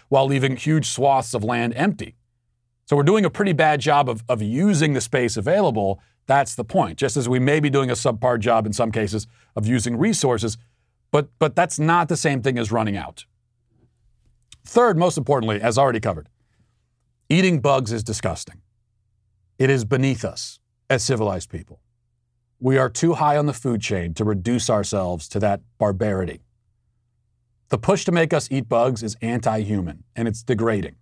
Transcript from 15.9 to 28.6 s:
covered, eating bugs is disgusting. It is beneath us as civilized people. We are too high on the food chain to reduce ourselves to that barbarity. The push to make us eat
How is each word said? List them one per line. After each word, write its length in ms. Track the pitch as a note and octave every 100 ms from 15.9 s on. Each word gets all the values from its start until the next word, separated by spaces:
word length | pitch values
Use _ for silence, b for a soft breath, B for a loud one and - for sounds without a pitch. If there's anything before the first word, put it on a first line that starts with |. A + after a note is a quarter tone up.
| A2+
covered, 300 | A2 E2 D2 _ _ _ _ _ _ _ _ _ _
eating 320 | D#3+ F#3+ D#3+
bugs 320 | C#3 C3+ A2
is 120 | A#2
disgusting. 580 | A2+ G#2+ - E2 - - _ _ _ _ _ _ _ _ _ -
It 140 | C3
is 120 | C3+
beneath 400 | A2 C3 C3+ A#2
us 360 | F#2 - - - _ _ _
as 160 | C3
civilized 460 | - B2 G#2+ F#2 -
people. 320 | D#2+ - - _ _ _ _ _ _ _ _
We 180 | B2+ C3+
are 120 | B2+
too 240 | A2+ E3
high 240 | E3 D3+ D3
on 100 | D3
the 60 |
food 280 | B2+ C3 A#2
chain 320 | - F#2+ E2+ D#2+
to 80 |
reduce 460 | G#2+ G2+ F2+ B2 -
ourselves 580 | G#2+ G2+ G#2 F2+ F2 -
to 100 | G#2+
that 220 | G#2 G2+ - _
barbarity. 640 | G#2 F#2+ G#2+ F#2+ F2 E2+ _ _ _ _ _ _ _ _ _ _ _ _ _
The 100 | A#2
push 260 | - G3+ -
to 60 |
make 200 | F3 E3
us 160 | D#3 -
eat 180 | C3+